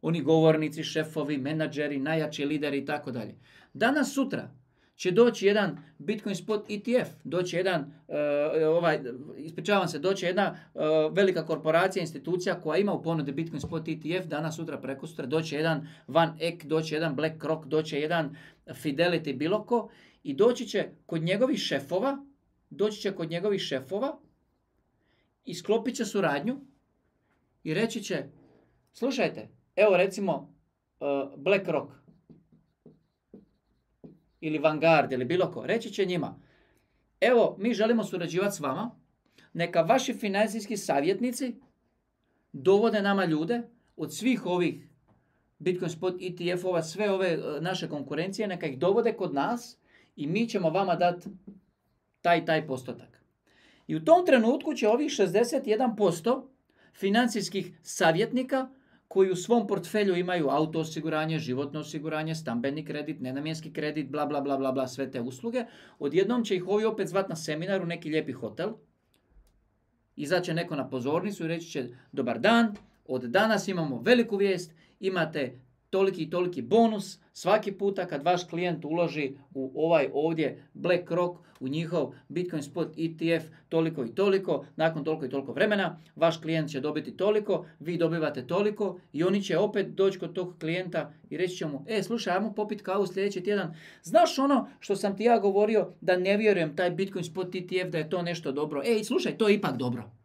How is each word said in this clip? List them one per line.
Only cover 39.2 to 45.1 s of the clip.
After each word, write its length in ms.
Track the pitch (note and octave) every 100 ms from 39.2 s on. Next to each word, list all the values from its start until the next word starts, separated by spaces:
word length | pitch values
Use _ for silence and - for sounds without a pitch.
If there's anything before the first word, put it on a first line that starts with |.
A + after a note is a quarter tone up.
| _ _ -
neka 300 | - E3+ E3+
vaši 320 | D#3+ B3+ C4
financijski 600 | A#3 G#3 G3 A3 A3 G#3 E3+
savjetnici 800 | - C#3+ D3+ G3 B3 B3 C4 A#3 _ _ _ _ _ _ _ _ _
dovode 500 | D3 C3 G3+ A3+ G#3
nama 220 | G3 G3
ljude 380 | F3+ D3+ E3+ A#3+ A#3 _ _ -
od 180 | D#3
svih 320 | - A#3 A3 F3
ovih 420 | F3+ E3+ - - _ _